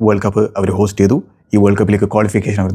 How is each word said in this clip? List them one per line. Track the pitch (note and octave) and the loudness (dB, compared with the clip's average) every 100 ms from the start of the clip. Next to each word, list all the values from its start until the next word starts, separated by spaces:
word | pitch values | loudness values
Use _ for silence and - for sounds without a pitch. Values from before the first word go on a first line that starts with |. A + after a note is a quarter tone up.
| G#2+ | 0
വേൾഡ് | G2+ G2+ | 0 0
കപ്പ് | G#2+ G#2+ - | -2 -2 -2
അവർ | F#2+ F#2+ | -2 -2
ഹോസ്റ്റ് | G#2 - | -2 0
ചെയ്തു, | G2 F#2 - _ _ | 0 0 -4 _ _
ഈ | G#2 | 0
വേൾഡ് | G2 G2+ | 2 2
കപ്പിലേക്ക് | G2+ G#2 G2+ | 0 0 0
ക്വാളിഫിക്കേഷൻ | G#2 G#2 G#2 G2+ G2+ | 0 0 -2 -2 -2
അവർ | F#2+ | -2